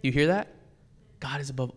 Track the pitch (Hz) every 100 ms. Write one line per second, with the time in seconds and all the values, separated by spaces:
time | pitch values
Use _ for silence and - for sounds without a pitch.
0 | 135 131 151 190 - - - _ _ -
1 | - - 131 143 139 131 127